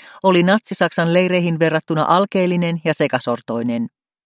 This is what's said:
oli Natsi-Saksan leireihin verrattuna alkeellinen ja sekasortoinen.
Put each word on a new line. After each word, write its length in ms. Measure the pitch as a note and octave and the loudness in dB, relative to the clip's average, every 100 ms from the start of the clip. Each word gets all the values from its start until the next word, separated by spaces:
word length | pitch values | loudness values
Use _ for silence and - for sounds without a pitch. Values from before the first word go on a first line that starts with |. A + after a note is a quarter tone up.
| - - | -20 -2
oli 200 | F#3+ F3 | 2 4
Natsi-Saksan 680 | F3 G#3+ - F#3+ E3+ - E3+ | 4 0 -2 -2 -2 0 0
leireihin 460 | F3 F#3 F3+ F3 D#3+ | 2 2 0 0 0
verrattuna 460 | E3 D#3 - D#3+ D3 | 0 0 -2 -2 2
alkeellinen 720 | F3 G3+ G3 F3+ F3 E3+ E3+ D#3+ | 2 2 0 0 0 -2 -2 -2
ja 80 | |
sekasortoinen. 960 | D#3 D3 B2 - A#2 - A#2 A#2+ A#2 A2+ _ _ _ | 0 0 -2 -4 -6 -6 -6 -4 -4 -6 _ _ _